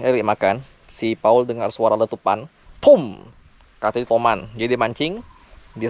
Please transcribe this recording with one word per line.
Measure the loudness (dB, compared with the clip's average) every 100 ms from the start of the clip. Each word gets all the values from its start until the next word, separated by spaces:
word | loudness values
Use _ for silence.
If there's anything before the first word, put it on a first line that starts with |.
| 0
eh, | 0
makan. | 0 0 0 -2 -4 -20 -20
Si | -8 -4 -2
Paul | 2 2 2
dengar | -2 -6
suara | -2 0 2
letupan. | 0 -2 -2 -2 -4 _ -20 -2
Pum! | 4 4 4 -10 -18 -20 -20 _ _ _
Kata | -4 -4
dia | 0
toman. | 2 2 0 -4
Jadi | -6 -2 0
dia |
mancing, | -2 -2 -6 -6 -14 -20 -20 -20 -20
dia | -8